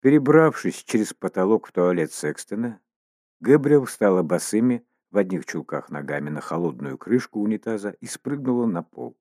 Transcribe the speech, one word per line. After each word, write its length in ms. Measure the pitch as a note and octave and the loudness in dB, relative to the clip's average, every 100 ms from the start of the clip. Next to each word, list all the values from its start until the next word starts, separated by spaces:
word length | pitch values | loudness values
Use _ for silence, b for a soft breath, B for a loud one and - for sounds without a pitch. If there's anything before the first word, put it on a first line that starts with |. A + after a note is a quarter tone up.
Перебравшись 800 | C3+ D3 C#3 D#3 D#3+ - F#2+ - | 6 4 6 6 6 2 -6 -8
через 320 | - A#2 G#2 | -2 -2 -2
потолок 540 | - F#2 - F#2+ A2 - | -4 -6 0 2 2 0
в 40 | |
туалет 400 | - F2+ F2+ D#2 | 0 2 2 -2
Секстона, 680 | - D2+ D2 - G#2 A#2+ G#2+ _ _ _ _ _ _ | -4 -8 -8 -10 -8 -8 -10 _ _ _ _ _ _
Гэбриэл 460 | - D3 C#3+ D3 | 4 4 6 4
встала 400 | B2 - G#2 F#2 | 2 0 2 2
босыми 600 | D#2+ F2 - G#2+ B2 A#2+ _ _ _ | 2 -2 0 0 0 0 _ _ _
в 60 | G2+ | -2
одних 260 | F#2+ F#2 | -2 -4
чулках 460 | - E2+ C#2+ D2 - | -6 -10 -8 -10 -8
ногами 400 | D2 C#2+ D2 D2 | -12 -8 -6 -6
на 100 | D2 | -10
холодную 580 | - D#2+ E2+ B1+ - C3 | -6 -4 -4 -4 -10 -10
крышку 420 | - B2 - A2 | 0 0 0 -4
унитаза 500 | G#2 G#2+ - A2 G2+ | -2 -4 -4 -6 -8
и 160 | - B2 | -10 -16
спрыгнула 600 | - - C#3+ C3 A#2+ A#2 | -12 -8 -6 -2 0 0
на 160 | F2 | -4
пол. 340 | - - A#2+ _ | -8 -14 -14 _